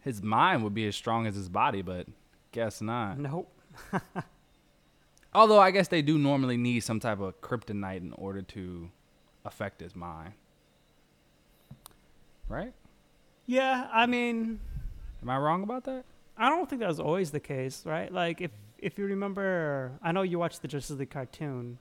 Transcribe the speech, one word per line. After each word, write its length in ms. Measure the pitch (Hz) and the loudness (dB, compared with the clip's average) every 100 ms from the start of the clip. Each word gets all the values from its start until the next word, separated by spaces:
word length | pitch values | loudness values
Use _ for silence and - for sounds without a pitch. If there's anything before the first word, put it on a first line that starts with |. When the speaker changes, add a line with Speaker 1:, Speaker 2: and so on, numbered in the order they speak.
Speaker 1:
his 200 | - 110 | -6 -4
mind 420 | 104 110 165 170 | 0 4 4 4
would 120 | 107 101 | 0 -2
be 100 | 107 | -2
as 80 | 101 | -2
strong 300 | - 113 113 | -2 0 0
as 80 | |
his 160 | 98 92 | -4 -4
body, 320 | 95 127 98 | 0 0 0
but 240 | 92 90 - - _ _ _ | -4 -8 -10 -16 _ _ _
guess 300 | 117 113 - | -4 -4 -4
not. 380 | 107 120 107 131 | -6 -4 -4 -6
Speaker 2:
Nope. 320 | 143 156 - _ _ - - | -6 -8 -10 _ _ -20 -6
<laughs> 100 | 190 - - - _ _ _ _ _ _ _ _ _ _ | -6 -6 -12 -12 _ _ _ _ _ _ _ _ _ _
Speaker 1:
Although 260 | - 220 214 | 8 10 12
I 100 | 190 | 10
guess 180 | 190 180 | 8 4
they 140 | 175 | 4
do 160 | 143 156 | 4 4
normally 400 | 143 143 131 120 | 4 4 2 2
need 220 | 120 120 | 2 0
some 200 | - 110 | 0 -2
type 200 | 117 104 | -2 -2
of 200 | 98 90 | -4 -8
kryptonite 560 | - 123 - 101 98 95 | -8 -8 -4 -6 -4 -6
in 140 | 87 | -10
order 280 | - 95 98 | -10 -8 -8
to 480 | 95 107 92 90 85 - _ _ _ _ 104 | -10 -10 -10 -10 -14 -18 _ _ _ _ -16
affect 360 | - 101 - | -8 -10 -10
his 140 | 85 - | -16 -12
mind. 380 | 87 80 80 104 _ _ _ _ _ _ _ _ _ _ _ _ _ - - _ _ _ - _ - | -12 -12 -14 -18 _ _ _ _ _ _ _ _ _ _ _ _ _ -20 -20 _ _ _ -20 _ -8
Right? 260 | 113 214 - - _ _ _ _ _ - | -6 -6 -12 -20 _ _ _ _ _ 0
Speaker 2:
Yeah, 420 | 247 262 254 254 | 2 4 2 2
I 160 | 226 240 | 4 4
mean 520 | 247 240 233 226 220 - - - - - - | 4 0 -2 -4 -6 -8 -8 -8 -10 -14 -12
Speaker 1:
Am 80 | 120 | -4
I 80 | 131 | 0
wrong 240 | 147 170 | 2 0
about 220 | 202 247 | 0 -6
that? 220 | 254 262 254 - - - | -6 -10 -10 -20 -20 0
Speaker 2:
I 100 | 240 | 2
don't 180 | 320 359 | 2 0
think 100 | 269 | -2
that 80 | 214 | -2
was 120 | 147 | 0
always 280 | 147 175 180 | 0 0 0
the 80 | 147 | -4
case, 440 | - 135 131 156 - | -6 -4 -4 -6 -6
right? 260 | 156 190 | -6 -4
Like, 280 | 185 170 170 | -2 -2 -2
if, 100 | 180 - - _ | -6 -10 -20 _
if 200 | 202 - | -8 -4
you 80 | 202 | -4
remember, 960 | 196 202 196 196 180 156 139 127 131 | -2 -4 -2 0 0 0 -2 -4 -6
I 100 | 170 | -2
know 80 | 175 | 0
you 180 | 190 175 | 0 0
watched 220 | 170 - | -2 -4
the 60 | 139 | -8
Justice 280 | 143 127 143 | -6 -6 -8
League 120 | 135 | -6
cartoon 680 | 147 127 - 151 127 120 120 | -8 -10 -8 -8 -6 -8 -12